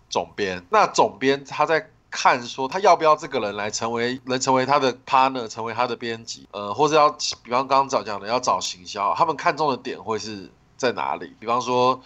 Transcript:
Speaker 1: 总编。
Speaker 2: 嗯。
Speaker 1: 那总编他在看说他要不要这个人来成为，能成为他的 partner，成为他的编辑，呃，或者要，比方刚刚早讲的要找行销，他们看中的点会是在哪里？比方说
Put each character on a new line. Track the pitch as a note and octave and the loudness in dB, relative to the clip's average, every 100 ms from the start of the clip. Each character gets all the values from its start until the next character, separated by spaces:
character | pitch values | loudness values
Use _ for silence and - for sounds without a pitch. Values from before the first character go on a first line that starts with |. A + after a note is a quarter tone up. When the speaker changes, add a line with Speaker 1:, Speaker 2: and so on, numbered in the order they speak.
| _ | _
Speaker 1:
总 | - F2 - | -4 -4 -4
编。 | G2 F2+ | -4 -4
Speaker 2:
嗯。 | F2+ | 0
Speaker 1:
那 | G#3+ F3+ | 2 4
总 | - A#2+ G2 | 4 2 2
编 | C3 C#3 | 0 0
他 | C#3 - D3+ | -2 -2 0
在 | D#3+ - _ _ | 0 -2 _ _
看 | - F#3+ C#3 | 0 2 2
说 | A#2+ - C3 | 0 -8 -6
他 | F#3 | 0
要 | G3+ | 4
不 | E3 | 6
要 | D#3 D3+ | 4 2
这 | D#3+ | 0
个 | C3 | -4
人 | G#2 G#2 | -4 -4
来 | G#2 | -6
成 | - A2+ | -4 -4
为， | A#2 A#2+ C3 B2+ | -2 -4 -4 -6
能 | C3 | -2
成 | C3+ | 2
为 | C3 | 2
他 | B2+ D3 | 4 4
的 | C3+ A#2+ | 2 -2
partner， | - C3+ C3 C3 A2 | 0 4 4 0 -8
成 | - | -8
为 | A2+ | -6
他 | A2+ | -2
的 | B2 A#2 | -2 -2
编 | A#2+ A2+ | -6 -8
辑， | A2+ - C2+ | -10 -14 -14
呃， | G2+ G#2 | -10 -6
或 | G#2 D3 | 0 2
者 | |
要， | D3+ D3 - - - | 6 4 2 -6 -8
比 | - | -4
方 | B2 C3+ | -2 2
刚 | C3+ | 2
刚 | C3+ | 2
早 | B2+ | -2
讲 | G#2 G2+ | -4 -6
的 | G2+ | -4
要 | A#2+ | -2
找 | - F#2+ | 0 -2
行 | F#2 F2+ F2+ | -4 -10 -10
销， | G#2 G2 E2+ | -4 -2 0
他 | |
们 | D#3+ C#3+ | 0 0
看 | F3 D3 | -2 0
中 | D3+ | -2
的 | B2 | -2
点 | B2 E2 | -6 -10
会 | F#2+ G#2+ | -6 -6
是 | G#2+ G#2 D#2+ _ _ - | -6 -12 -14 _ _ -4
在 | B2 | -2
哪 | G2 C2+ E2+ | -2 -4 -4
里？ | E2 - | -8 -10
比 | A2 | -4
方 | A#2+ | -2
说 | B2 B2 B2+ - | 0 2 2 0